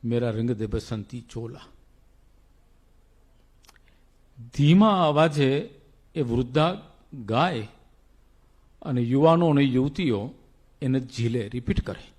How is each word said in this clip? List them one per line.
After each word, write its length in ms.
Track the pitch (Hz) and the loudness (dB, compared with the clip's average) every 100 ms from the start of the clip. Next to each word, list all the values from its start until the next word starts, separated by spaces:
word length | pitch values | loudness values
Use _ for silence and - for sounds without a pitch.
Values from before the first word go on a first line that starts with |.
"મેરા 260 | 117 120 120 | -2 -2 -2
રંગ 220 | 110 117 | -2 -2
દે 140 | 113 110 | -2 -4
બસંતી 560 | 110 - 110 101 123 | -6 -6 -10 -8 -14
ચોલા." 380 | 113 113 113 - - - _ _ _ _ _ _ _ _ _ _ _ _ _ _ _ _ _ _ _ - _ _ _ _ _ - 117 - | -14 -12 -12 -14 -20 -20 _ _ _ _ _ _ _ _ _ _ _ _ _ _ _ _ _ _ _ -20 _ _ _ _ _ -20 -18 0
ધીમા 520 | 143 175 214 196 165 | 6 6 6 4 2
અવાજે 720 | 147 165 147 135 139 - - _ _ _ - | 4 2 2 2 0 -4 -16 _ _ _ -6
એ 60 | |
વૃદ્ધા 600 | 127 117 123 131 156 202 - - _ | -2 -2 0 0 0 -2 -14 -20 _
ગાય 540 | 143 107 110 170 139 104 - _ _ _ _ _ _ _ _ _ _ | -16 -4 0 0 -2 -10 -16 _ _ _ _ _ _ _ _ _ _
અને 200 | - 127 | -6 -4
યુવાનો 480 | 120 131 160 165 170 | 0 4 4 4 4
અને 120 | 143 | 4
યુવતીઓ 720 | 139 127 139 143 170 107 117 - _ _ _ _ | 2 2 -2 -2 -2 -2 -4 -12 _ _ _ _
એને 180 | 131 131 | -4 -2
ઝીલે 500 | 123 - 117 120 101 | -4 -4 -4 -4 -6
રિપીટ 320 | 123 120 202 | -8 -4 -2
કરે. 300 | - 95 - | -4 -8 -14